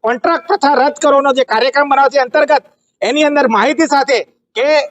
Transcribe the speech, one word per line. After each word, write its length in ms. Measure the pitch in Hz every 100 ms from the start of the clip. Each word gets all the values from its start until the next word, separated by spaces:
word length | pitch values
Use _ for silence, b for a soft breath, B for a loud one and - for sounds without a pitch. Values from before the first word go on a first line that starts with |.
| 220
કોન્ટ્રાક્ટ 400 | 240 - 330 -
પ્રથા 260 | 403 277 277
રદ 200 | 277 294
કરવાનો 280 | 294 277 277 262
જે 80 | 254
કાર્યક્રમ 380 | 220 254 285 285
બનાવ્યો 220 | 269 277 277
છે 80 | 254
અંતર્ગત 380 | 302 294 285 - _ _ _
એની 240 | 185 285 294
અંદર 160 | 294 262 214
માહિતી 340 | 240 302 320
સાથે 260 | 277 269 240 - _ _ 214
કે 120 | 277 302 269